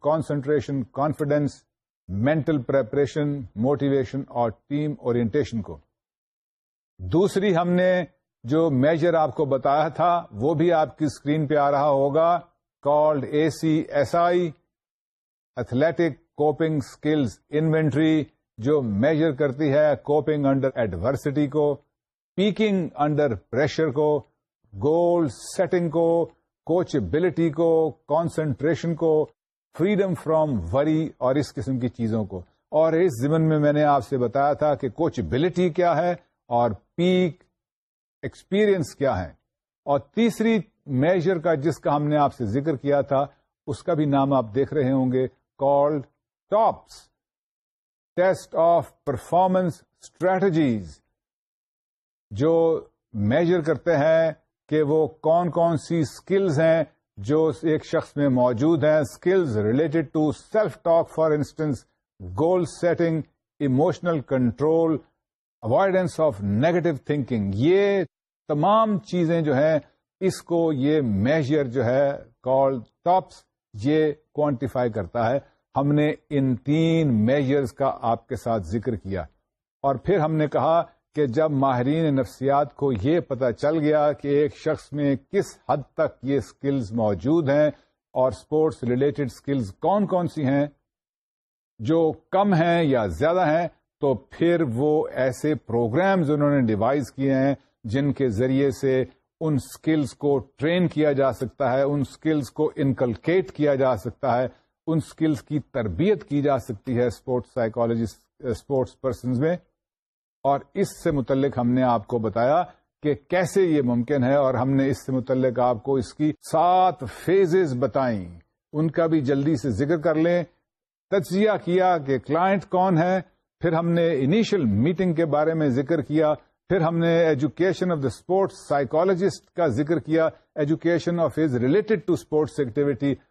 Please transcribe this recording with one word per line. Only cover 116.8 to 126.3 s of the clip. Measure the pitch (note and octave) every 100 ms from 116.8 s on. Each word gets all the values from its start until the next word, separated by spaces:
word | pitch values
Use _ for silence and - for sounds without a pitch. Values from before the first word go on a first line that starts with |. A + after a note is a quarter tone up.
| F#3 E3
فیزز | A#2+ - - F#3 F#3 F#3 F3 B2+
بتائیں، | B2+ C#3 B2+ G#2+ F2 E2+ _ _ _
ان | D3+ D#3+
کا | D3+ E3
بھی | D#3
جلدی | B2+ C#3 C#3+ D#3+
سے | D3
ذکر | G#2 C#3 E3+
کر | D#3+
لیں۔ | D#3 E3 F3 E3 _ _ _ _ _ -
تجزیہ | G3+ E3 F#3 G#3+ G3+
کیا | - F3+ F#3 F3
کہ | C#3 C3+
کلائنٹ | - D3+ F#3 G3
کون | - F#3 F#3+ E3
ہے، | F3 F#3 - _ _ _
پھر | E3
ہم | D#3+ E3+
نے | E3+ E3+
انیشل | D3+ C3+ G3+ G3+ G3
میٹنگ | C3 G2+ C3+ F#3 F#3
کے | D#3
بارے | E3 D3 D#3
میں | E3 D3+
ذکر | B2 C#3 E3+
کیا، | C3+ D3+ D3+